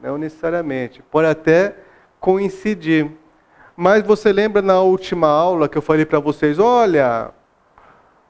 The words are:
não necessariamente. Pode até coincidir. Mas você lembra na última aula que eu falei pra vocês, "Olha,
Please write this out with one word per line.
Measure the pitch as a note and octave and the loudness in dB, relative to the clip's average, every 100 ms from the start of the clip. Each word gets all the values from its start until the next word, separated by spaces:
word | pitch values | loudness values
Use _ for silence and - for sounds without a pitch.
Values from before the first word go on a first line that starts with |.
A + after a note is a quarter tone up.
não | B2+ C#3+ | -10 -8
necessariamente. | D#3 D#3 E3 E3+ D#3+ C3 B2 - _ | -10 -8 -6 -6 -6 -6 -8 -12 _
Pode | D3+ D#3+ | -2 0
até | D#3 D#3+ E3 G3 G3+ - _ _ _ | 0 2 2 2 -4 -20 _ _ _
coincidir. | - F#3+ G3 F#3+ G#3+ G3+ D#3+ D#3+ D3+ D#3 _ _ _ _ - - | -2 0 -2 -6 -6 -6 -2 0 -2 -8 _ _ _ _ -20 -2
Mas | F3+ G#3+ | 2 2
você | G3+ G#3 G#3+ | 2 0 2
lembra | G3 G#3+ G#3 | 0 0 0
na | F#3+ F#3 | 2 2
última | F#3+ F#3 - F3 D#3+ | 2 0 -2 -2 2
aula | D3 F3 F3 D3 | 2 2 0 -2
que | D#3 | -2
eu | |
falei | D3 D#3 D#3 | -2 0 0
pra | D#3 | 0
vocês, | D3 C#3+ D3+ D3 | -2 -2 0 2
"Olha, | A3+ B3 A3 D#3 B2+ A#2 A2+ - _ _ _ _ - _ _ _ _ | 2 2 2 2 0 -2 -6 -14 _ _ _ _ -20 _ _ _ _